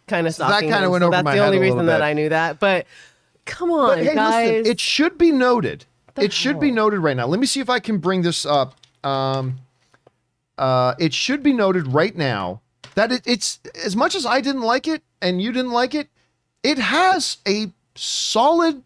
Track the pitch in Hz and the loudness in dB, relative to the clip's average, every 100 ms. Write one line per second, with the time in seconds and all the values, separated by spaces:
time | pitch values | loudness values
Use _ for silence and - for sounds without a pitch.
0 | - 175 165 165 139 208 226 208 185 180 | -6 -2 -2 -2 0 0 0 0 2 2
1 | 175 180 147 202 202 190 190 - 165 156 | 2 2 2 2 2 2 2 2 2 2
2 | 151 151 151 160 165 156 196 180 - - | 0 0 0 0 -2 0 0 0 -4 -16
3 | - _ _ _ - - 349 320 254 - | -20 _ _ _ -14 -6 -2 2 2 2
4 | 254 302 220 226 233 226 226 - - - | 2 2 2 2 2 0 0 -2 -2 0
5 | 330 339 339 269 247 240 117 73 - _ | 0 2 4 4 2 2 0 -6 -16 _
6 | _ - 208 - 262 285 294 226 214 202 | _ -2 -2 0 -2 0 0 2 2 2
7 | 156 127 123 202 269 269 247 247 220 202 | 0 0 0 0 0 -2 -2 -2 -2 -2
8 | 180 185 170 - 143 143 135 - _ _ | 0 0 0 -2 0 0 0 -6 _ _
9 | 139 135 135 135 131 131 - _ _ _ | -4 -2 -2 -2 -4 -8 -14 _ _ _
10 | _ _ _ _ _ - 131 127 127 127 | _ _ _ _ _ -4 0 2 2 0
11 | 165 - - 285 285 247 190 185 135 147 | -2 -2 -4 0 0 2 2 0 0 0
12 | 208 170 139 101 90 98 _ _ - 196 | 0 -2 -2 -2 -4 -8 _ _ -6 -2
13 | 226 254 240 240 - - - - 208 202 | 0 0 -2 -2 -4 -10 -16 -10 -4 0
14 | 311 392 240 262 262 269 226 254 320 311 | 0 0 -2 0 0 -2 0 0 -2 -6
15 | _ - 185 180 220 247 254 240 254 302 | _ -6 -2 -2 -2 -2 -2 0 0 -2
16 | - _ _ _ _ _ 262 277 190 302 | -8 _ _ _ _ _ -2 0 0 2
17 | 370 370 - - 202 208 214 - _ - | 2 2 -2 -6 -4 -4 -4 -12 _ -12
18 | - - - 214 285 339 330 269 | -8 -6 -2 2 4 4 2 -2